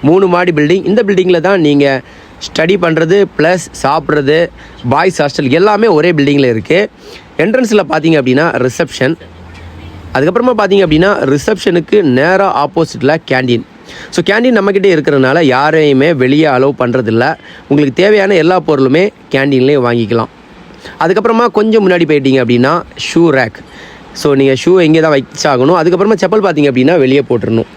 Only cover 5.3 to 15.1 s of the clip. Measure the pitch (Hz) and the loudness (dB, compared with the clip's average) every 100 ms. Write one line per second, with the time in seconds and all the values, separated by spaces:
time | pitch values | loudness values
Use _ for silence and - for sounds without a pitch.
5.3 | - 135 156 202 208 226 156 175 160 139 | -2 -2 2 2 2 2 2 2 0 0
6.3 | 143 127 110 - 170 220 - - - - | 2 0 -2 0 -2 -2 -8 -20 -20 -14
7.3 | - 180 254 240 214 156 156 160 151 127 | -4 -2 0 0 0 0 -2 0 0 2
8.3 | 127 165 - 127 - 165 - 131 165 - | 0 0 -2 -4 -4 -6 -4 -4 -4 -12
9.3 | - - - - - - - - - 151 | -20 -20 -20 -20 -20 -20 -18 -8 -2 -2
10.3 | 190 247 220 202 196 175 156 190 208 196 | 0 -2 -2 0 0 2 2 2 0 -2
11.3 | 143 - 208 - 170 160 214 160 123 156 | -2 -2 -2 -2 -2 0 0 2 0 0
12.3 | 190 196 135 143 170 160 - 131 160 - | 0 0 -2 -4 -4 -4 -2 -2 -2 -2
13.3 | 127 127 120 - - - - - - 170 | -4 0 -2 -4 -20 -20 -20 -6 -4 0
14.3 | 208 247 220 196 196 190 160 143 | 0 2 2 0 0 2 0 0